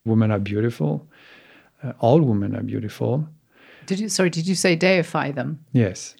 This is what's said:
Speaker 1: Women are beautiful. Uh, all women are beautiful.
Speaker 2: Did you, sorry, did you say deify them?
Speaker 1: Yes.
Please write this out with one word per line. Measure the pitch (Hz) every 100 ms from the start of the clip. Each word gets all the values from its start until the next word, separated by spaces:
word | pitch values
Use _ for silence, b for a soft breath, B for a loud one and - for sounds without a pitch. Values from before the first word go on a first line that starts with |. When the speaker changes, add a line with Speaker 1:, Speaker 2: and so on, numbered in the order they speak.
| 113
Speaker 1:
Women | 110 107
are | 104
beautiful. | 98 104 117 - 151 151 - b b b b b b _
Uh, | 131 -
all | 117 156
women | 139 104 101 101
are |
beautiful. | 104 107 104 - 117 131 156 - _ b b b -
Speaker 2:
Did | 190
you, | 214
sorry, | - 185
did | 165 165
you | 180
say | 190
deify | 165 185 185 160 160 139
them? | 143 131 156 -
Speaker 1:
Yes. | 127 101 95 - -